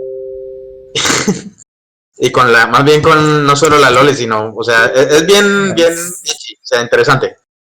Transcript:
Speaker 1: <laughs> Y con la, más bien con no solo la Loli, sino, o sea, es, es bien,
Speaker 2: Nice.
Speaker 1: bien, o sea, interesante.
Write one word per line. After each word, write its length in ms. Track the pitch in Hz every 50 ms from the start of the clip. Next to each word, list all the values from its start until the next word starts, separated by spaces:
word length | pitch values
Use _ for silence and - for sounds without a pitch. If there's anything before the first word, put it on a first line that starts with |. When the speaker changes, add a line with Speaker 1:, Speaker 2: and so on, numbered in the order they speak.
| - - - - - - - - - - - - - - - - - - -
Speaker 1:
<laughs> 600 | - - - - - - - 180 - - - - _ _ _ _ _ _ _ _ _ _ _ _ -
Y 140 | - 127
con 200 | - 123 123 120 117
la, 140 | 117 117 113
más 180 | 120 127 139
bien 160 | 143 151 151
con 440 | 139 160 160 156 151 151 151 151 143
no 120 | 139 139 139
solo 200 | 123 120 151 147
la 140 | 139 127
Loli, 220 | 120 127 135 143 127
sino, 380 | 117 120 113 113 107 110 113 110
o 80 | 107 110
sea, 220 | 113 117 113 117
es, 260 | 123 131 131 143 135
es 140 | 151 156 165
bien, 480 | 175 196 202 208 202 202 202 196 190 175
Speaker 2:
Nice. 0 |
Speaker 1:
bien, 180 | 165 165 170 170 170
o 680 | 175 180 180 - - - - - - - 110 _ _
sea, 160 | - 127 120
interesante. 540 | 120 117 - 117 117 147 139 131 - - - - _ _ _ _ _ _ _